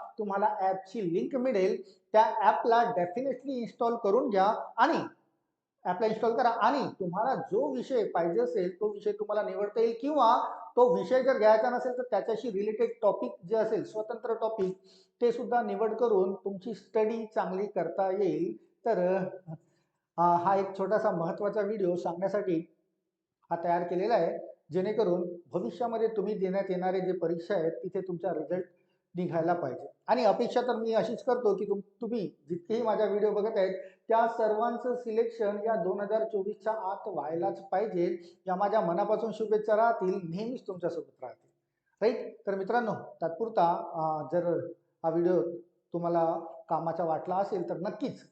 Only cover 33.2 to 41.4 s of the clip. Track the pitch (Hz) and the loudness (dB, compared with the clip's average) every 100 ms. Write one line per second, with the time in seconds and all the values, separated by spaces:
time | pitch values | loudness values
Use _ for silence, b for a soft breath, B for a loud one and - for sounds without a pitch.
33.2 | 208 196 226 208 185 190 B B - 226 | 0 0 0 0 0 -2 B B 0 4
34.2 | 233 240 220 214 240 240 254 240 233 214 | 4 2 0 2 0 -2 -4 -4 -2 0
35.2 | 233 - 208 208 214 220 180 202 196 220 | 0 0 -2 -2 -2 0 0 -2 0 0
36.2 | 220 208 196 208 220 220 190 202 226 170 | 0 -2 -4 -4 -4 -4 -4 -6 -6 -6
37.2 | 143 165 190 175 - 190 220 180 175 - | -4 -2 -2 -4 -2 -2 0 0 0 -2
38.2 | B B 185 180 202 214 180 175 208 214 | B B -4 0 2 2 2 0 0 0
39.2 | 220 202 214 214 214 214 233 233 185 196 | -2 -4 0 0 2 4 4 2 0 -2
40.2 | 170 175 226 254 - 180 170 170 - _ | -4 -6 -6 -8 -10 -6 -4 -4 -10 _
41.2 | 123 113 | -16 -16